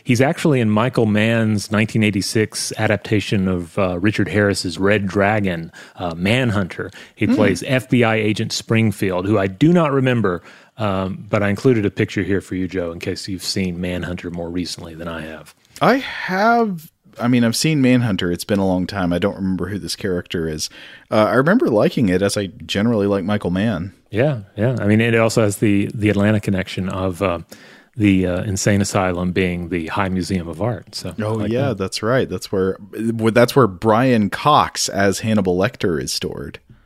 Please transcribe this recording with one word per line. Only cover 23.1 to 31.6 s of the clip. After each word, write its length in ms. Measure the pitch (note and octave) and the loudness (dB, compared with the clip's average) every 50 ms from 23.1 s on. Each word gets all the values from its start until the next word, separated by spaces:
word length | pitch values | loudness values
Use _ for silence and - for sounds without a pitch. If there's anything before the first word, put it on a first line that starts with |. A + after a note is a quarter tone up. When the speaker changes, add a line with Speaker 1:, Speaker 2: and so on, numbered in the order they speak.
| G2+ G2 E2+ | 0 0 0
Speaker 2:
Michael 280 | G2+ G#2 G#2 - F2+ | -2 -2 -2 -2 -2
Mann. 420 | F2+ F#2+ G#2 A#2 G#2 D#2 F2+ G2+ - _ _ _ | 0 0 0 0 -2 -2 -4 -8 -10 _ _ _
Speaker 1:
Yeah, 300 | - G2+ C3 D#3 C#3+ A2 G2 - _ | -2 0 0 0 0 -4 -8 -10 _
yeah. 200 | G2+ G#2+ C3 B2+ A2+ | -2 0 0 0 0
I 60 | G#2 | 2
mean, 140 | G2+ G#2+ A2 | 2 4 4
it 140 | A2+ A#2 A2+ | 4 4 4
also 260 | A#2 A#2 A2+ - A#2+ | 2 2 2 2 2
has 160 | A2+ G#2 G2 | 2 2 0
the, 320 | - B2 G#2+ G2+ G2+ G#2 - - | 0 0 2 2 2 0 -2 -4
the 160 | A#2+ G2+ G#2 | -2 0 0
Atlanta 300 | G2 G2+ G2+ G#2+ A2 G#2 | 2 2 2 2 2 2
connection 500 | - - G2 F#2 F#2 - - - F#2 F#2 | 0 -2 -2 -2 -4 -4 -6 -6 -6 -4
of, 320 | F#2 F#2 F#2+ F#2+ F2+ E2 | -4 -4 -4 -4 -2 -2
uh, 180 | G2+ F#2 E2+ E2+ - - - - - - - - _ _ _ | -2 -2 -2 -4 -8 -12 -20 -20 -20 -20 -20 -20 _ _ _
the, 300 | - G#2 G2+ G2 F#2 F#2 | 2 4 4 4 4 2
uh, 160 | F2+ F2+ F2+ G2 | 0 -2 -2 -4
insane 380 | G#2+ F#2+ F#2+ - A2 G#2 G2 | -4 -4 0 0 2 2 2
asylum 500 | G2+ - - G#2 F#2 F#2 F2+ F2 F2+ F2+ | 2 0 0 0 0 0 0 -2 -2 -2
being 380 | F2 G2 F#2+ F2+ F2 F2 F2 E2 | 0 0 0 0 -2 -4 -4 -4
the 180 | F#2 F2 D#2+ | -4 -4 -4
High 220 | D#2 - G2+ G2 F#2 | -4 -4 -2 -2 -2
Museum 380 | F#2 F#2 F2 F#2 G2 F#2 D#2+ | -2 -2 -2 -2 -4 -4 -4
of 140 | E2+ D#2+ D#2 | -6 -6 -4
Art. 340 | G2+ A#2+ A2+ E2+ - - - | -4 -4 -4 -6 -10 -14 -14
So, 180 | - - F#2 E2+ - | -12 -12 -10 -8 -6
Speaker 2:
Oh, 120 | G#2+ G#2+ A2+ | -4 -4 -4
Speaker 1:
like 180 | A2 G#2+ G#2 | -4 -2 -2
Speaker 2:
yeah, 180 | A2+ B2 | -2 -2